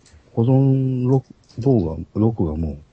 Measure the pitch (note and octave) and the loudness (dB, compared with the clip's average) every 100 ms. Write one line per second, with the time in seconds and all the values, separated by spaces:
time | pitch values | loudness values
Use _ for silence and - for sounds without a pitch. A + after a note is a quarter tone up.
0 | _ - _ - A#2 C3 C3+ C3+ C3 B2+ | _ -20 _ -2 2 4 4 2 0 -2
1 | B2 C3+ - - _ - A#2+ A#2+ E2+ D2+ | 0 0 -2 -18 _ -6 0 2 0 -6
2 | E2 - A2 A2+ F2 D2+ D#2+ C#2 - | -8 0 0 0 -4 -4 -6 -8 -16